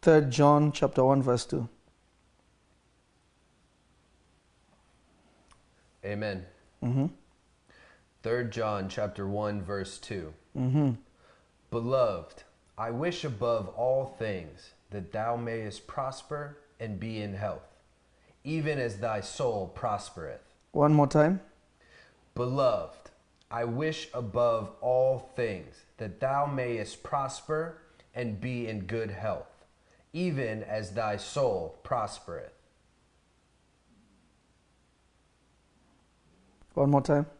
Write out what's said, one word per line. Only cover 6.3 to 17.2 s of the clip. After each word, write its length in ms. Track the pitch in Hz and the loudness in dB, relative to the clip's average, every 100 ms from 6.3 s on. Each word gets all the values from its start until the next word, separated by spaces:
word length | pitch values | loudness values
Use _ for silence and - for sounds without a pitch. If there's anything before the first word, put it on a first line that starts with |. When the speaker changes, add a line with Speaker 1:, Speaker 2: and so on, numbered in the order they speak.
| 95 90 - _ _ | -6 -10 -20 _ _
Speaker 1:
Mm-hmm. 240 | 123 131 151 - _ _ _ _ _ - - _ _ _ | -2 0 -2 -4 _ _ _ _ _ -20 -20 _ _ _
Speaker 2:
Third 280 | 113 120 117 | -2 -2 -2
John 380 | 107 110 104 95 | -2 -2 0 -4
chapter 380 | 101 104 - 98 | -4 -4 -4 -4
one, 360 | 101 104 104 | -2 -2 -4
verse 360 | 92 101 95 - | -4 -6 -6 -10
two. 340 | - 104 80 80 _ - | -10 -8 -8 -14 _ -2
Speaker 1:
Mm-hmm. 360 | 127 139 143 113 - _ _ _ _ _ _ | 2 4 2 0 -8 _ _ _ _ _ _
Speaker 2:
Beloved, 720 | 117 117 131 120 92 80 - - _ _ - | -6 0 2 2 0 -8 -18 -20 _ _ -8
I 120 | 113 | -6
wish 340 | 120 165 175 | -2 -2 -2
above 440 | 156 107 120 113 98 - | -6 -2 0 0 -2 -2
all 400 | 127 131 131 - | 2 2 0 -4
things 520 | 110 95 80 76 - _ _ | -4 -4 -8 -16 -20 _ _
that 220 | 101 87 | -10 -8
thou 240 | 110 113 120 | -4 -2 -2
mayest 500 | 117 113 107 98 - | -4 -6 -6 -10 -12
prosper 720 | - 135 131 - 147 147 143 _ _ | -6 -6 -8 -10 -10 -10 -16 _ _
and 180 | 117 98 | -8 -6
be 220 | 110 110 | -6 -6